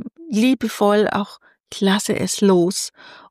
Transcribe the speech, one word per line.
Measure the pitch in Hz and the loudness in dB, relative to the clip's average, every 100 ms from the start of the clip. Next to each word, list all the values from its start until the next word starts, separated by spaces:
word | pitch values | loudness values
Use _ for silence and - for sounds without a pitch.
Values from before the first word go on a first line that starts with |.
| - - 330 | -18 -18 -6
liebevoll | 214 254 262 220 - 202 208 208 | 0 2 2 -2 0 2 2 0
auch, | - 202 - _ _ _ | -2 -6 -12 _ _ _
„Ich | - | -4
lasse | 196 202 - 175 | 0 0 -2 -4
es | 185 - | -4 0
los | 202 180 175 - - - - - - | 4 4 2 -2 -8 -12 -20 -20 -14